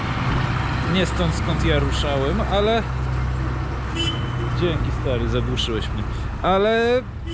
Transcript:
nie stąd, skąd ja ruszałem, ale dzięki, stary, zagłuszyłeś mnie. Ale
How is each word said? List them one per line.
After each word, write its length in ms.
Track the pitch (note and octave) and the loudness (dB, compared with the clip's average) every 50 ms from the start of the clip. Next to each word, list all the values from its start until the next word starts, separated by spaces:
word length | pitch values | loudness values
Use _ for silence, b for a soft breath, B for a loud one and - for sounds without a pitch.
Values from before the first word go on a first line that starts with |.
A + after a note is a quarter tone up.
| - - - - - - - - - - - - - - - - - - E3 | -2 -2 -2 -2 0 0 0 0 0 0 0 -2 -2 -2 -2 -2 0 0 2
nie 120 | F#3+ F3+ | 2 2
stąd, 280 | E3+ - - F3+ D#3+ D3+ | 0 0 0 0 0 0
skąd 320 | - - - E3 D#3 D#3+ | 0 0 0 0 0 2
ja 120 | D#3+ D#3 D3 | 2 2 2
ruszałem, 640 | C#3 C3+ B2+ - - D3 C#3+ C#3 C3+ C#3+ E3+ G#3+ | 2 2 0 0 0 0 0 0 2 2 2 0
ale 420 | G3+ - F#3 G3+ G#3 G#3+ A3+ A#3 F3+ - - - - - - - - - - - - - - - - - - - - - - E4+ - - C4+ - - - - - - - - - | 0 2 2 2 4 4 2 2 0 0 -2 -2 -2 -2 0 0 0 0 0 -2 -2 -2 -2 -2 -2 -4 -4 -4 -4 -4 -2 -2 -2 -2 -2 -2 -2 -2 -2 -2 -2 -2 0 0
dzięki, 300 | E3+ F3 D#3+ C#3+ - - - - - | 0 0 0 0 0 0 0 0 0
stary, 260 | C#3+ B2+ A#2 A#2+ A2+ | 0 0 0 0 0
zagłuszyłeś 600 | A#2 B2 A#2 B2 B2 A#2+ - - A2+ G#2+ - - | 0 0 0 0 0 0 0 0 -2 -2 -2 -2
mnie. 140 | - G#2 G2+ B B B B B B - - | -2 -4 -4 B B B B B B -2 0
Ale 600 | E3 F#3+ G3 G3+ A3 A3+ A3+ A#3 A#3 B3 B3+ B3+ - - - - - | 2 4 4 4 4 4 4 4 2 2 0 0 -4 -8 -8 -8 -6